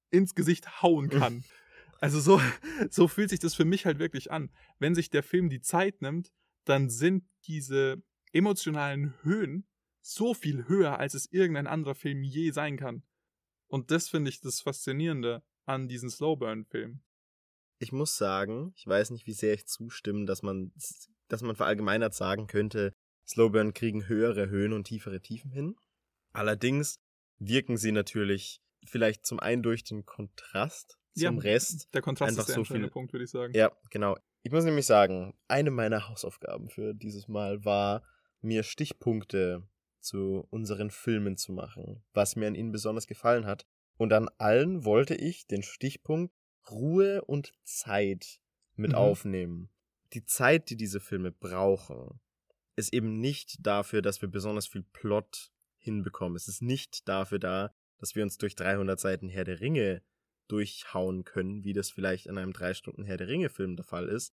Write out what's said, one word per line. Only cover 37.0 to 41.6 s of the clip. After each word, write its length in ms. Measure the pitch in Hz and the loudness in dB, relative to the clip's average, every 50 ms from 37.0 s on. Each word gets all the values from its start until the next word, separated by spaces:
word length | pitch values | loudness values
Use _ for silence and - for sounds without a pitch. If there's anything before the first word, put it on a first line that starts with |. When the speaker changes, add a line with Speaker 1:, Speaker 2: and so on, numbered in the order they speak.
| - 107 104 101 98 - | -10 -10 -10 -10 -10 -8
Speaker 2:
Mal 360 | 107 104 104 98 101 104 101 | -6 -4 -2 -2 -4 -2 0
war, 380 | 104 101 101 101 101 101 110 - _ _ _ _ _ _ _ | 2 2 4 4 2 0 -2 -4 _ _ _ _ _ _ _
mir 220 | - 113 113 110 107 | -4 -2 0 0 0
Stichpunkte 1040 | - - - 156 - - - - 120 113 110 101 - - 98 92 90 90 87 92 - _ _ _ _ _ _ | -2 -4 -6 -6 -6 -6 -4 -2 0 0 0 -2 -2 0 0 0 0 0 -4 -8 -14 _ _ _ _ _ _
zu 460 | - - - 98 98 95 95 95 - - | -12 -8 -4 -4 -2 -2 -2 -4 -4 -6
unseren 400 | - 113 110 101 104 101 107 104 | -8 -8 -6 -4 -4 -4 -4 -6
Filmen 460 | - - - 120 113 107 104 101 95 | -6 -6 -2 0 0 2 2 0 -2
zu 160 | - - - 95 | -4 -6 -8 -8
machen, 500 | 92 | -8